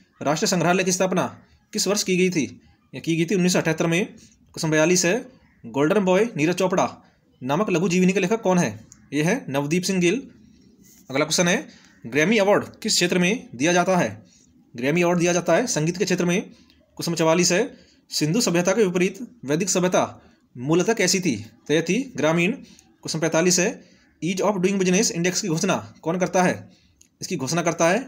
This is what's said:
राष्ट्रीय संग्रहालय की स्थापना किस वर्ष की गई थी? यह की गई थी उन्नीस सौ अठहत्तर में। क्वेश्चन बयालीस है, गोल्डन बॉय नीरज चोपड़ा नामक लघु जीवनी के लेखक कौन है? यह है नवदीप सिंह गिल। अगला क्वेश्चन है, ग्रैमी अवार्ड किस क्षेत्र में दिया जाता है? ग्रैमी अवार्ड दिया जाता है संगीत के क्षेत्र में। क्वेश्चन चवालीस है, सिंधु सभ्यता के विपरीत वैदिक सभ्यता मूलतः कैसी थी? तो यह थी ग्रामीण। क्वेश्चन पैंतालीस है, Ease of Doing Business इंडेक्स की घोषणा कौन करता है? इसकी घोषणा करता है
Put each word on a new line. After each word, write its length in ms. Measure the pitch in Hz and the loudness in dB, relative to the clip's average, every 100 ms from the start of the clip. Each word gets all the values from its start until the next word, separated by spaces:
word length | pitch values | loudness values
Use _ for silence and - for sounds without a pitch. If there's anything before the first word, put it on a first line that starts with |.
| _ _ | _ _
राष्ट्रीय 260 | 127 156 208 | -4 -2 0
संग्रहालय 360 | 180 160 185 | 0 2 2
की 80 | 185 | 0
स्थापना 320 | 180 185 180 120 - - _ _ | 0 0 0 -4 -8 -20 _ _
किस 140 | 214 180 | -6 -2
वर्ष 160 | 208 | -2
की 120 | - 180 | 0 0
गई 120 | 185 | 2
थी? 140 | 175 113 - _ _ _ | 0 -4 -8 _ _ _
यह 80 | 131 | -10
की 140 | 160 165 | -4 -2
गई 100 | 165 | 0
थी 100 | 202 | 2
उन्नीस 180 | 180 | 2
सौ 60 | 180 | 2
अठहत्तर 280 | 165 156 170 | 0 0 0
में। 180 | 170 233 | 0 -2
क्वेश्चन 640 | - - _ _ - 160 | -10 -20 _ _ -6 0
बयालीस 360 | 156 156 180 170 | 2 4 2 2
है, 100 | 220 269 - _ _ | -2 -6 -20 _ _
गोल्डन 420 | 117 120 151 208 185 | -8 -2 2 2 4
बॉय 220 | 185 233 190 | 2 2 0
नीरज 180 | 156 180 | 0 2
चोपड़ा 320 | 185 185 123 - _ _ _ _ | 0 2 0 -4 _ _ _ _
नामक 280 | 127 151 214 | -4 -2 0
लघु 200 | 170 196 | 0 2
जीवनी 240 | 180 185 | 2 2
के 60 | 190 | 2
लेखक 220 | 180 226 | 0 0
कौन 160 | 185 180 | 2 2
है? 220 | 135 107 - - - | 0 -4 -18 -20 -8
यह 160 | 143 160 | -2 0
है 160 | 254 254 | -2 -2
नवदीप 340 | 139 143 175 | -4 -2 -2
सिंह 160 | 180 190 | 0 0
गिल। 220 | 175 240 - - - - _ _ - - - | 0 0 -6 -20 -20 -20 _ _ -20 -20 -6
अगला 160 | 131 151 | -2 0
क्वेश्चन 220 | 160 175 | 0 0
है, 200 | 226 311 - - _ | 0 -4 -18 -20 _
ग्रैमी 340 | 120 143 160 226 | -4 0 2 2
अवार्ड 280 | 196 180 117 - | 4 2 0 -8
किस 140 | 220 - | -4 0
क्षेत्र 240 | 180 180 | 0 2
में 280 | 180 247 - 117 | 0 -2 -6 -4
दिया 180 | 156 | 0
जाता 240 | 175 175 180 | 2 2 2
है? 120 | 120 107 - _ _ _ _ | 0 -4 -18 _ _ _ _
ग्रैमी 280 | - 131 170 | -4 -2 2
अवार्ड 180 | 175 175 | 2 2
दिया 140 | 175 | 2
जाता 220 | 175 175 170 | 0 2 0
है 120 | 247 | 2
संगीत 300 | 151 156 180 | -2 -2 -2
के 80 | 190 | -2
क्षेत्र 200 | 180 175 | 0 0
में। 160 | 180 | 0
क्वेश्चन 720 | - - _ _ _ - - 165 | -4 -16 _ _ _ -10 -6 0
चवालीस 360 | 160 165 175 | 2 4 2
है, 100 | 180 269 - _ _ _ | 2 -2 -6 _ _ _
सिंधु 300 | - 151 208 | -4 0 0
सभ्यता 300 | 214 170 180 | 0 0 2
के 140 | 196 196 | 2 2
विपरीत 340 | 180 180 - 240 - 127 | 2 -2 -2 -14 -14 -4
वैदिक 240 | 151 196 | -2 0
सभ्यता 340 | 185 180 180 117 - - _ _ 123 | 0 0 0 -2 -6 -20 _ _ -10
मूलतः 380 | 131 170 180 | 0 0 2
कैसी 260 | 233 185 190 | 0 0 0
थी? 160 | 180 107 104 - - | -2 -4 -8 -18 -2
तो 60 | |
यह 80 | 156 | -2
थी 200 | 165 208 269 - | 0 -2 -4 -2
ग्रामीण। 340 | 147 170 175 | 0 2 0
क्वेश्चन 680 | 277 - - _ _ 151 160 | -2 -10 -20 _ _ -8 -4
पैंतालीस 400 | 156 160 180 180 | 0 2 2 2
है, 100 | 190 - - _ _ _ | 0 -4 -16 _ _ _
Ease 200 | 160 190 | -6 -2
of 160 | 180 202 | -2 0
Doing 200 | 185 196 | -2 0
Business 340 | 185 185 233 | 2 2 0
इंडेक्स 300 | 165 180 180 | 0 -2 -2
की 60 | 202 | -4
घोषणा 280 | 156 151 123 101 - | -2 0 -2 -6 -8
कौन 160 | 156 180 | -6 -2
करता 220 | 180 190 | 0 2
है? 100 | 180 107 - _ _ _ _ _ | 0 0 -10 _ _ _ _ _
इसकी 140 | 139 185 | -8 -6
घोषणा 260 | 127 165 | -4 -2
करता 260 | 170 156 170 | -2 2 2
है 100 | 202 | 2